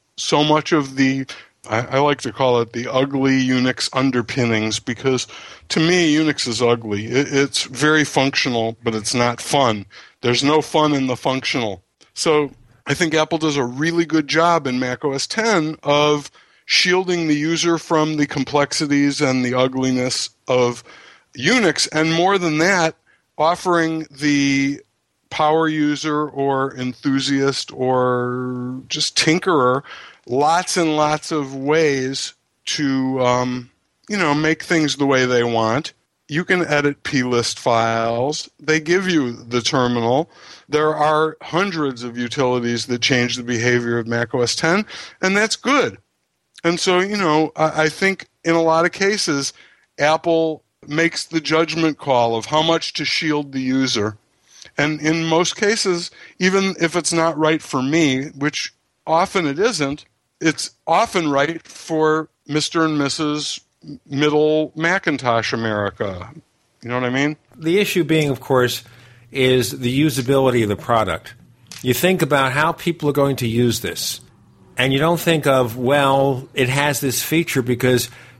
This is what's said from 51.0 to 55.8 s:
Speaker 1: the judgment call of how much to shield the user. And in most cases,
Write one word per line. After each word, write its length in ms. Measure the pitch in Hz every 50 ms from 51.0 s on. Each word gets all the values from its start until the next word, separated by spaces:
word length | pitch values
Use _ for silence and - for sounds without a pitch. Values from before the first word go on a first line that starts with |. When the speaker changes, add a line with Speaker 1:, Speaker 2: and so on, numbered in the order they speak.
| 165 165 - - -
Speaker 1:
the 140 | - 165 160
judgment 580 | 147 139 156 160 165 156 156 165 160 156 143 -
call 380 | - 143 131 120 117 117 113
of 100 | 113 -
how 160 | - 151 156 160
much 320 | 165 165 160 - - -
to 100 | - 147
shield 480 | - - - 165 156 151 147 147 139 135
the 80 | 135
user. 560 | 131 131 131 135 131 127 120 110 101 110 107 - _ _ _ _ _ _ _ - - - _ -
And 200 | 143 151 156 147 147
in 220 | 156 160 165 165
most 320 | 165 160 170 180 - -
cases, 540 | - 214 202 226 214